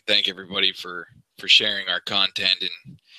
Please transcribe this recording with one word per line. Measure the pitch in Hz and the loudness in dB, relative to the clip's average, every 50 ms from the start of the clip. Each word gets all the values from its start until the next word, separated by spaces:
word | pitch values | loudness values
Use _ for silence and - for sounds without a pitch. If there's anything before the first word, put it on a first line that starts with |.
| - - | 0 0
thank | 104 104 98 98 | 2 2 2 0
everybody | 95 92 95 87 95 98 98 95 92 | -4 -8 -10 -4 0 0 2 2 0
for, | - - 92 90 87 82 - _ - _ _ _ - | -2 -8 -10 -10 -12 -12 -14 _ -20 _ _ _ -6
for | - | 2
sharing | 95 - - 113 107 101 98 95 92 | 4 4 4 4 2 0 -2 -2 -2
our | 90 90 | -2 -2
content, | - - 104 101 98 98 - - 98 92 92 - | -2 -2 2 2 2 2 0 -2 0 0 0 0
and | 92 90 85 85 - - - - _ _ - | -2 -4 -6 -10 -16 -20 -20 -20 _ _ -20